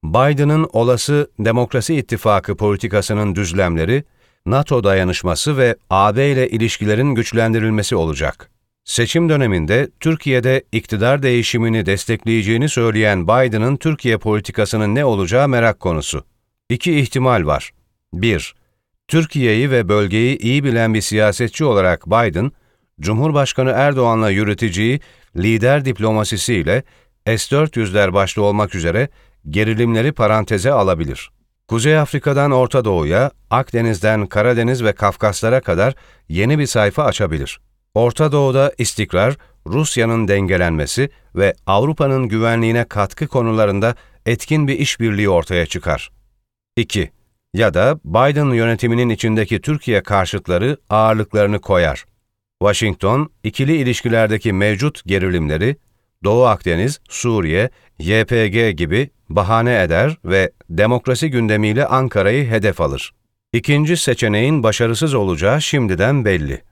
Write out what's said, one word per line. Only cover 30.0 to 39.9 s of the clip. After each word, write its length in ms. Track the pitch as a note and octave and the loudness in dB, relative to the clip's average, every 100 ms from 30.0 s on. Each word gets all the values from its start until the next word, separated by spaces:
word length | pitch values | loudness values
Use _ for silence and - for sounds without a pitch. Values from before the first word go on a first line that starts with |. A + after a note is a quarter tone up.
| A#2+ | -2
paranteze 600 | D3+ A2 G#2+ G2+ G#2 G#2+ | 0 0 2 0 -2 0
alabilir. 600 | C#3 G2 E2+ D#2 B1+ - _ _ _ _ | 2 2 0 -4 -8 -14 _ _ _ _
Kuzey 300 | A2+ B2 D#3 | -2 2 2
Afrika'dan 540 | D3 D3 D3 C#3+ C#3+ | 0 -2 -2 0 2
Orta 340 | B2+ B2+ C3+ A2 | 2 2 0 0
Doğu'ya, 460 | F2+ D2+ F2+ C#3 - _ | 0 0 0 0 -4 _
Akdeniz'den 760 | A#2 C3 A#2+ A2+ G#2 G#2+ A2 G2+ | -2 -2 -2 -2 0 0 0 -2
Karadeniz 580 | G#2 A2 A#2+ A#2 C3 | 0 0 2 0 0
ve 100 | A2 | -2
Kafkaslara 680 | G2+ G2+ F#2 A2 G2 A2+ B2+ | 0 -2 0 -2 0 0 0
kadar 340 | - E2+ A2 C#3 - _ _ | 0 0 0 -2 -14 _ _
yeni 300 | D#2+ A2 D3+ | -2 0 0
bir 60 | C#3 | 0
sayfa 380 | - G#2 - | 0 0 2
açabilir. 560 | C#3+ F#2 F#2 D#2 C2+ - _ _ _ | -2 0 -2 -4 -6 -12 _ _ _
Orta 380 | G#2 A#2+ A2+ D#3 | 0 0 2 0
Doğu'da 420 | C#3+ C#3 C3 C#3 - | 2 2 2 0 0
istikrar, 600 | A#2+ - G#2 F2 G#2+ D3 _ _ - | -6 -4 -2 2 0 -2 _ _ -6
Rusya'nın 600 | A2 D#3 | -2 -2